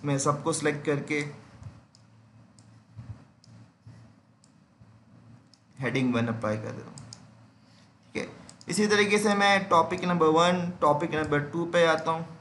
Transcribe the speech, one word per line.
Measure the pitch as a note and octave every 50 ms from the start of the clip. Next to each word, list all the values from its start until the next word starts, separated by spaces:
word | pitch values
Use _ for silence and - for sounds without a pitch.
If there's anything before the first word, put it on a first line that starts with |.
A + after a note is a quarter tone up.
| -
मैं | C#3+ C#3 C3+
सबको | - D#3 C#3+ - - E3
select | D#3 - C#3+ D3+ D3 D3 -
करके | D#3 D3 C#3+ - - D3+ D3 D3 D3 - - - - - - - - - - _ _ _ _ _ _ _ _ _ _ _ - - _ _ - - - - - _ _ - - - - - - - _ _ _ _ - - - - _ _ _ _ - - - - - - _ _ _ _ _ _ _ _ _ _ _ _ _ - _ - - _ _ - - - - - - _ _ _ _ _ _ _ -
heading | C3 A#2+ A#2+ C3+ C3 B2 A#2+
one | A#2 A#2
apply | A#2 A2+ - - G#2+ G#2+
कर | A2 A2 A2+
देता | A2+ - - -
हूँ, | - - - - - - - - - - - - _ _ _ _ _ _ - _ _ _ _ _ -
ठीक | -
है। | - - - - - - - _ - -
इसी | F3 G3+ G#3
तरीके | G3+ G#3 G3+ G#3 G3+ G#3 G#3
से | G#3 G#3+ G3+
मैं | G3 G3+ G3+ G3+ F#3+ F#3 -
topic | F3+ E3 E3 - F3+ F3+ F3+
number | F3+ F3+ E3+ D#3+ D#3
one, | D#3 D#3+ E3+ F3+ F3+ F3+ F3 F3 F3+ -
topic | E3+ D3+ D3 D3 E3+ D#3 D3
number | D#3 D3+ C#3+ D3 D3
टू | C#3+ C#3+ - E3+ E3+
पे | E3 - F3 E3+
आता | E3 D#3+ D#3+ - E3
हूँ | E3 E3 E3+ - - -